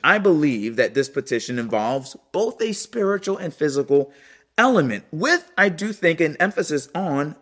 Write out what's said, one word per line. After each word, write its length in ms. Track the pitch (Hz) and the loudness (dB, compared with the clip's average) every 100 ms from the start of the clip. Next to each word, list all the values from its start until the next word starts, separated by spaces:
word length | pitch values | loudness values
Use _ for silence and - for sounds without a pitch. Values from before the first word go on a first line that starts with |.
I 140 | 147 208 | 2 4
believe 580 | 196 156 147 113 110 117 | 4 4 2 0 -2 0
that 160 | 113 | 2
this 160 | 113 135 | 0 -2
petition 500 | 139 - 117 - 123 | -4 -4 -4 -4 -6
involves 600 | 117 110 110 135 131 - _ | -2 0 0 -2 -6 -16 _
both 280 | 175 233 240 | -2 -2 -2
a 140 | 226 | -4
spiritual 640 | 202 - 240 196 202 196 190 | -4 -6 -2 0 0 -4 -6
and 160 | 180 | -6
physical 580 | - 151 139 139 143 139 - - - _ - | -2 -2 0 2 2 2 -8 -20 -20 _ 2
element, 480 | 254 226 131 104 - | 4 4 2 -2 -8
with, 400 | 156 262 349 - - | -4 0 0 0 0
I 140 | 202 | 0
do 240 | 165 208 | 0 -6
think, 260 | 208 170 165 | -2 0 2
an 160 | 160 151 | 0 0
emphasis 520 | 190 - 156 147 - | -2 -2 -2 -4 -4
on 420 | 170 190 139 147 156 | -6 -2 -2 -4 -6